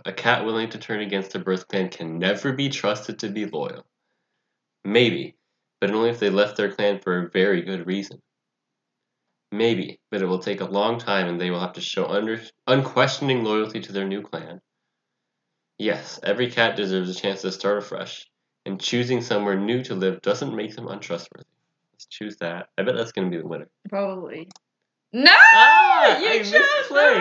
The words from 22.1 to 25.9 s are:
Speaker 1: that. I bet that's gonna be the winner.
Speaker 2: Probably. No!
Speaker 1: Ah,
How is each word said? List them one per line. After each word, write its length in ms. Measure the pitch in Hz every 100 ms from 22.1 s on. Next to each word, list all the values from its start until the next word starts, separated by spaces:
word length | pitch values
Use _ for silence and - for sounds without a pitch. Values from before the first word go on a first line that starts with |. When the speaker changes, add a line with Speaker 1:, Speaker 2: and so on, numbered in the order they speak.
| - 107 -
Speaker 1:
that. 300 | 85 87 - -
I 60 |
bet 120 | 104 113
that's 160 | 117
gonna 180 | 104 90
be 80 | 85
the 100 | 82
winner. 220 | 76 76 _ 202
Speaker 2:
Probably. 600 | 196 196 185 165 151 180 - _ _ _ _ _ 233
No! 160 | 311
Speaker 1:
Ah, 840 | 427 880 906 622 440 403